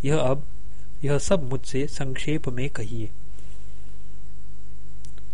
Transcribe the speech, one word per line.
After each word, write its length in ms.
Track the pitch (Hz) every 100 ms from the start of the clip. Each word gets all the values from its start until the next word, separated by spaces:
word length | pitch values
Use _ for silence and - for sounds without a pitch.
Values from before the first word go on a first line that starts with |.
यह 120 | 139 156
अब, 260 | 131 143 - - - - - -
यह 140 | 139 143
सब 320 | - 190 127
मुझसे 360 | 131 - 131 147
संक्षेप 640 | - 135 127 - 156 135
में 220 | 123 139
कहिए।" 400 | - 110 117 107 - - - - - - - - - - - - - - - - - - - - - -